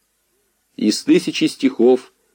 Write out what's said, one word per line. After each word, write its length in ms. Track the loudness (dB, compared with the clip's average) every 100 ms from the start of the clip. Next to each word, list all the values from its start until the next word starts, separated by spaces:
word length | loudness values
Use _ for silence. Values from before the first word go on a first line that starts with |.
| _ _ _ _ _ _ _ -4
Из 260 | -2 -2
тысячи 440 | 0 0 0 -4 -6
стихов, 680 | -2 -4 0 2 2 -2 _ _